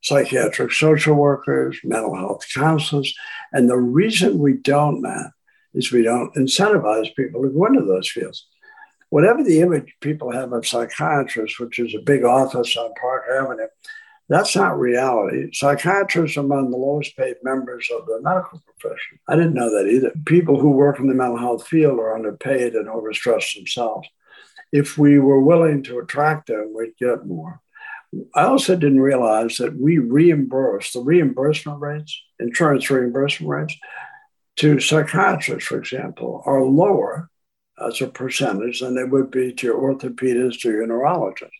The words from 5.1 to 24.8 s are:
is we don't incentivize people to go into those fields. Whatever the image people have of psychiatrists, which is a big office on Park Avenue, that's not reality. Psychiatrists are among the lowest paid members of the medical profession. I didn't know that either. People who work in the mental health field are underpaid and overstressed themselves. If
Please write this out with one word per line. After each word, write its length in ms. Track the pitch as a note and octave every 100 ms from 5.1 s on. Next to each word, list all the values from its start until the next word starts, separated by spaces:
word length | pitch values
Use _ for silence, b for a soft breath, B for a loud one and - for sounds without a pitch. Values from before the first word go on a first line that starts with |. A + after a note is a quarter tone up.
| - - _ _ _ _
is 180 | - B2
we 100 | B2
don't 320 | A2+ A#2+ A#2+
incentivize 800 | - C3 - G3+ G3+ G#2+ A2 G#2+
people 280 | - B2+ A#2+
to 80 | C3+
go 160 | C#3 G3+
into 180 | C4+
those 240 | G2+ F#2 F#2+
fields. 380 | - F#2 - _ b b b b b b
Whatever 340 | D3 F3+ C4
the 160 | C4 D#3
image 340 | F3 D#3 - _
people 320 | C#3+ D3+ C3
have 220 | A#2+ B2+
of 120 | A#2+ A2+
psychiatrists, 960 | A#2+ A#2 - D#3 D3 C3+ - G#2+ -
which 180 | A#2+ -
is 160 | A#2
a 60 | G#2+
big 240 | A#2 C#3
office 500 | A#2+ C3 C3 B2+ A#2
on 200 | A#2+ A#2 A#2
Park 260 | B2+ C3 A#2
Avenue, 380 | C3 C3 A#2 A2 _ B B B B _
that's 300 | D#3 G#3 -
not 220 | - -
reality. 720 | B2 B2 C3 A#2+ G2+ C3 C#3
Psychiatrists 880 | - C#3+ C#3+ E3+ G3 G3 F3 D#3 -
are 20 |
among 300 | C#3 C#3+ C3
the 80 | B2
lowest 360 | C3+ D3 D3
paid 220 | - C3 B2
members 480 | B2+ C3 B2 B2 A#2
of 120 | A#2 -
the 160 | A2+
medical 400 | C#3+ F#3 F3+ E3 _
profession. 520 | _ - - - _ -
I 80 | D3+
didn't 160 | E3
know 160 | B2 A#2
that 180 | G#2 G2
either. 260 | B2 C3+ D#3+
People 340 | D3+ E3 E3 C#3
who 120 | D3
work 280 | C3+ C#3+ C3+
in 100 | C3+
the 60 |
mental 220 | C3 B2+ A#2+
health 300 | A#2+ A#2 -
field 320 | D#3+ D3+ B2+
are 160 | A2
underpaid 600 | A2+ A2 G2+ C3 C3+ B2
and 140 | A2+ G#2
overstressed 640 | A2 A2 G#2+ B2 A2 -
themselves. 540 | G#2+ F#2 - A#2 A2 - _ b b b b b
If 240 | D3